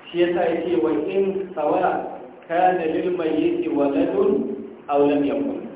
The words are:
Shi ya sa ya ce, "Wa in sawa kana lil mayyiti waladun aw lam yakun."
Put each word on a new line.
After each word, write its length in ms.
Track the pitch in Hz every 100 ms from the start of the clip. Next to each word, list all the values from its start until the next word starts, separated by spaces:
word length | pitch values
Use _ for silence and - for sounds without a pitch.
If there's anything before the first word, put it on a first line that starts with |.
Shi 180 | - 170
ya 60 | 170
sa 120 | 175
ya 160 | 170 165
ce, 140 | 165 165
"Wa 140 | 156
in 600 | 147 180 190 190 190 -
sawa 640 | - 151 - - - - - - - -
kana 400 | 170 185 180 160
lil 280 | 170 180
mayyiti 560 | 175 160 151 170 - 156
waladun 880 | 143 139 139 - 196 196 - - - - - -
aw 140 | 143
lam 200 | 143 143
yakun." 460 | 143 143 143 - -